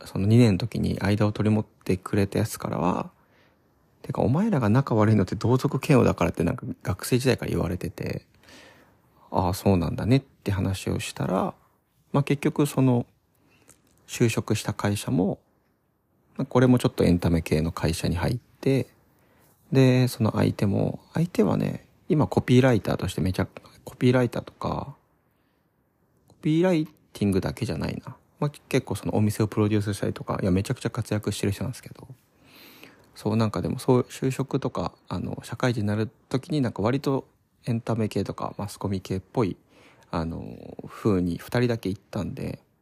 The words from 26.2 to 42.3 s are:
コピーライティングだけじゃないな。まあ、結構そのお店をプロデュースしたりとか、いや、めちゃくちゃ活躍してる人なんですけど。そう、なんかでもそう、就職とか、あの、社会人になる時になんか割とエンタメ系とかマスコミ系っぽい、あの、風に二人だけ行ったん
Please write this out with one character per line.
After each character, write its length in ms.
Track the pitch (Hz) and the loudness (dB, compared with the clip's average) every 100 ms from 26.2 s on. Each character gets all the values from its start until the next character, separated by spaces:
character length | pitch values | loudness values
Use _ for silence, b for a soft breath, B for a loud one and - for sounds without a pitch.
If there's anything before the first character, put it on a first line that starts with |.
| _ | _
コ 60 | _ | _
ピ 180 | 156 156 | -2 2
ー 40 | |
ラ 100 | 185 | 4
イ 120 | 165 156 _ _ | 2 -2 _ _
テ 100 | - | -2
ィ 40 | 101 | 0
ン 20 | |
グ 100 | 92 | 0
だ 140 | - | -2
け 100 | - | -4
じ 80 | 113 | -6
ゃ 60 | 85 | -4
な 100 | 82 | -6
い 140 | - | -6
な。 120 | - - _ - | -12 -18 _ -4
ま 80 | 147 | -4
あ、 20 | - _ | -4 _
結 160 | 131 - | -2 -2
構 80 | |
そ 120 | 104 - | -6 -2
の 100 | 101 | 0
お 60 | |
店 200 | 107 104 | 0 0
を 60 | 107 | -2
プ 100 | - | 2
ロ 120 | 104 | 2
デ 60 | 107 | 2
ュ 20 | |
ー 40 | |
ス 120 | 101 | -2
し 60 | 101 | -4
た 60 | 107 | -4
り 60 | |
と 100 | - | -6
か、 160 | - - | -8 -4
い 20 | |
や、 60 | 101 | 0
め 120 | 92 | 0
ち 80 | 98 | 0
ゃ 40 | |
く 60 | 131 | -4
ち 60 | - | -6
ゃ 40 | |
活 240 | - - | -6 -4
躍 180 | 107 107 | -2 -2
し 80 | - | -2
て 60 | 101 | -2
る 60 | |
人 120 | 98 | -2
な 40 | 101 | -6
ん 20 | |
で 60 | - | -8
す 60 | |
け 60 | - | -14
ど。 160 | - - 131 _ _ B B B B B B B | -20 -20 -20 _ _ B B B B B B B
そ 160 | - 107 | -8 -2
う、 60 | 110 | 0
な 100 | 110 | 0
ん 40 | |
か 120 | 87 | 0
で 60 | - | -4
も 100 | 131 | -4
そ 200 | - 123 | 2 2
う、 20 | |
就 280 | - - 131 | 2 -4 -4
職 300 | 131 127 135 | -4 -4 -4
と 100 | 131 | -4
か、 220 | - - - _ | -6 -8 -8 _
あ 100 | 92 | -8
の、 200 | 92 - | -6 -10
社 120 | - 117 | -10 -4
会 160 | 127 | -2
人 80 | 117 | 0
に 60 | 104 | -2
な 100 | 104 | -2
る 140 | 110 _ _ | -4 _ _
時 220 | 131 - | -6 -4
に 100 | 151 | -2
な 100 | 120 | -2
ん 20 | |
か 100 | - | -2
割 180 | 104 139 | -2 0
と 260 | 147 135 - _ _ _ | -2 -4 -6 _ _ _
エ 80 | - | -4
ン 80 | 117 | -4
タ 140 | - | -2
メ 140 | 110 107 | -2 -2
系 160 | 101 | -2
と 100 | 95 | -4
か 200 | - - - | -6 -8 -8
マ 100 | 101 | -10
ス 80 | - | -6
コ 100 | 98 | -4
ミ 120 | 95 | -4
系 160 | - 95 | -4 -8
っ 40 | |
ぽ 240 | - 135 | -6 -2
い、 120 | 101 - _ b b b b | -2 -2 _ b b b b
あ 140 | 85 | -6
の、 520 | 82 82 53 50 50 - - | -6 -8 -12 -14 -16 -16 -16
風 340 | - 117 95 | -4 0 2
に 160 | 90 85 | 0 -4
二 220 | - 120 | -4 0
人 80 | 123 | 0
だ 100 | 117 | 0
け 100 | 95 | -4
行 80 | 98 | -6
っ 40 | _ | _
た 120 | 107 | -8
ん 120 | 85 | -6